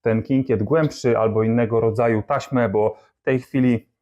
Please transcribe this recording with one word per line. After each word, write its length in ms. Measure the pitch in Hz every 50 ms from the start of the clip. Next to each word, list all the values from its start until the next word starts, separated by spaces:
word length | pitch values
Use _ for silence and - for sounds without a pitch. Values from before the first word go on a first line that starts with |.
ten 220 | _ 117 110 113 113
kinkiet 400 | - 135 131 131 - 123 104 107
głębszy, 560 | 101 139 160 156 147 - - - 127 117 110
albo 240 | 110 113 101 110 110
innego 380 | 113 113 120 120 110 117 113
rodzaju 420 | 113 113 107 104 120 117 113 107 104
taśmę, 460 | - 143 135 - - 139 127 120 110
bo 280 | 95 107 104 107 - - _ _ _ _
w 20 | _
tej 180 | - 131 131
chwili 500 | 131 - - 139 127 127 120 113 - _ _ _